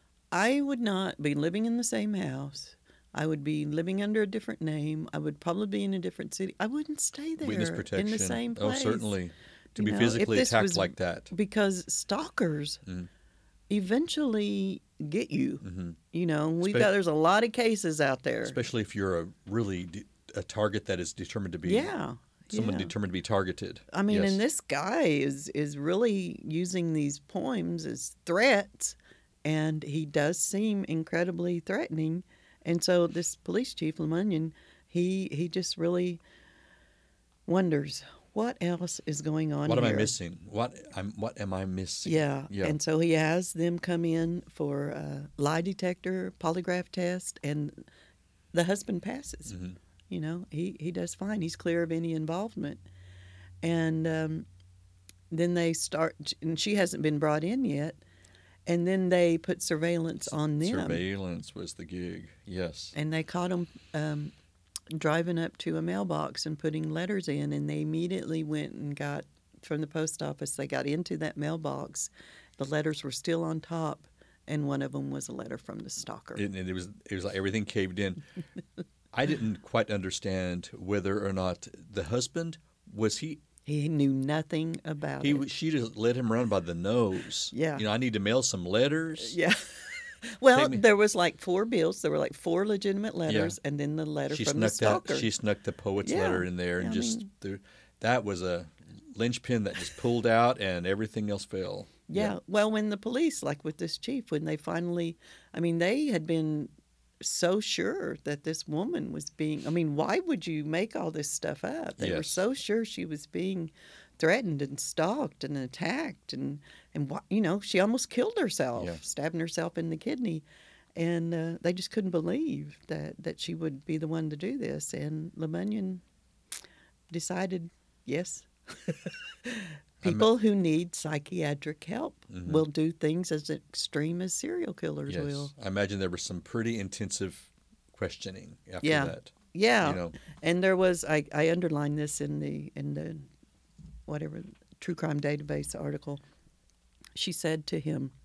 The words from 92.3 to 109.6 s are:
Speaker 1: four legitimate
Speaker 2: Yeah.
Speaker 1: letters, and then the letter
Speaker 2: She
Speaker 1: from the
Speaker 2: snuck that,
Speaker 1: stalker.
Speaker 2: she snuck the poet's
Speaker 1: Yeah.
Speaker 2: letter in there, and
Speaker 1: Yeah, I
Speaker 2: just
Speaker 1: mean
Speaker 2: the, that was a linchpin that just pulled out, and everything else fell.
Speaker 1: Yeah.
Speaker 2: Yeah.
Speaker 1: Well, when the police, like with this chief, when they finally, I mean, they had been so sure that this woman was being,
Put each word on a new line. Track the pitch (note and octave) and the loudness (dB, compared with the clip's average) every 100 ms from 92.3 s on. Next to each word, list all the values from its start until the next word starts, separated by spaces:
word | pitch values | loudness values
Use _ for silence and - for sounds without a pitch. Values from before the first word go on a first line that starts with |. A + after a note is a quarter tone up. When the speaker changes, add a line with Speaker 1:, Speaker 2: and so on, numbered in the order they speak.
Speaker 1:
four | - - E3+ G#3 | -2 0 2 4
legitimate | G3+ G3+ G3 G#3+ | 2 2 0 -2
Speaker 2:
Yeah. | - | -2
Speaker 1:
letters, | D#3+ G#2+ E3+ - | 0 2 2 0
and | C#3+ C#3+ | -2 0
then | D3 D#3 | 0 -2
the | D3+ | -2
letter | D3 C#3 D3+ | -2 -2 0
Speaker 2:
She | A#2 | 0
Speaker 1:
from | C#3+ | 2
the | G#2+ | 2
Speaker 2:
snuck | - A2 G#2+ | 4 2 2
that, | - | 0
Speaker 1:
stalker. | C3+ | 0
Speaker 2:
she | A#2 | 0
snuck | - G#2+ G2+ | 0 0 0
the | - | -2
poet's | - G#2 G2 - | -4 0 0 0
Speaker 1:
Yeah. | F#2+ | 0
Speaker 2:
letter | F#2 F#2 | 2 2
in | F2+ F2+ | 0 -2
there, | F2 F2+ | 0 0
and | - | 0
Speaker 1:
Yeah, | |
I | |
Speaker 2:
just | - A#2 A2+ | 0 0 -2
Speaker 1:
mean | G3 - | -8 -10
Speaker 2:
the, | G2 G2 - - - - | -10 -10 -12 -20 -20 -4
that | A2+ B2 G#2 | 0 2 0
was | F2+ | -2
a | F2+ F2 E2 - - G#2 - G#2 | -2 -2 -6 -18 -20 -20 -12 -2
linchpin | A#2+ B2 - A#2+ G2+ | 0 0 0 0 0
that | - | -4
just | - - | -8 -2
pulled | B2 A#2+ A#2 | 2 4 6
out, | A2+ A#2+ B2+ | 6 6 4
and | G2 F2 F2+ | 0 0 2
everything | G2 A2 A2 G#2 | 0 0 -2 -2
else | G2+ - | -2 -4
fell. | F#2+ F#2 G2 - - - | -4 -4 -6 -10 -18 -6
Speaker 1:
Yeah. | F3+ G#3 | -2 0
Speaker 2:
Yeah. | F#3 - | -2 0
Speaker 1:
Well, | G#3 G#3+ | 2 4
when | G#3+ G#3+ | 2 0
the | G3+ | -2
police, | A3 B3+ D#4+ - | -2 0 0 0
like | - C#3+ | -4 -4
with | D#3 - | -6 -6
this | E3+ - | -6 -6
chief, | - C4+ - | -4 -4 -2
when | D3+ D#3 | -4 -2
they | D3+ | -4
finally, | - E3+ F3 F3 E3 E3+ - - - | -2 -2 -2 -2 -2 -6 -18 -20 -10
I | - | 0
mean, | E3+ E3 | 2 4
they | F3 C4 D4+ | 4 2 2
had | F3+ D#3 | 0 2
been | E3 D#3 D3+ - - _ _ _ - | 2 2 -2 -4 -12 _ _ _ -8
so | - - F3 G3+ | -4 0 2 2
sure | - - F#3+ F#4+ - D#3 | 0 0 0 -2 -4 -6
that | - D3 | -6 -4
this | D#3 D#3+ - | -4 -6 -4
woman | D3+ A3+ F3 D3+ | -2 -2 -2 -4
was | D3 D3 | -6 -10
being, | - D#3 D3+ | -4 -2 -2